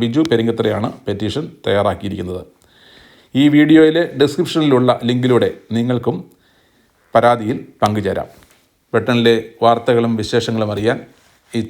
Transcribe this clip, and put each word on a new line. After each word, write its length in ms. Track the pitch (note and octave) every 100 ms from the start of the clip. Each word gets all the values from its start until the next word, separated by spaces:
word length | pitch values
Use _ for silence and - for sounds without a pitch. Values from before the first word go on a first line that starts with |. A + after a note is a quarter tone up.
ബിജു 220 | A#2 C3 D#3+
പെരിങ്ങത്രയാണ് 600 | A#2 A2+ A2+ A2 G#2 B2+ - -
പെറ്റീഷൻ 400 | G2+ G#2+ C3+ D#3+ - -
തയ്യാറാക്കിയിരിക്കുന്നത്. 760 | G3 G#2 F2 G2 F#2+ F2+ F2+ - _ _ _ _ - - _ _ B2+
ഈ 20 | D3 D3
വീഡിയോയിലെ 480 | D3+ D#3+ D#3 D#3+ E3 C3+
ഡിസ്ക്രിപ്ഷനിലുള്ള 760 | C#3+ D#3+ E3+ E3 D3+ B2+ B2 A2 A#2+
ലിങ്കിലൂടെ 400 | B2 B2+ A#2+ G2 - - A2+
നിങ്ങൾക്കും 400 | B2 B2 B2 F#3 - _ _ _ _ _ _ _ _
പരാതിയിൽ 440 | A2+ A#2 A#2+ G#2+ - - -
പങ്കുചേരാം. 480 | G#2+ G#2+ F#2+ E2+ - - _ _ _ _ _
ബ്രിട്ടനിലെ 440 | A2+ A2+ A#2+ A#2 A2+ - -
വാർത്തകളും 500 | A2+ A#2 - A#2 A#2 A2
വിശേഷങ്ങളും 500 | G#2 A#2+ A#2+ A2+ G#2+ G2+
അറിയാൻ 220 | A2 C3+ - _ _ _ _
ഈ 80 | A#2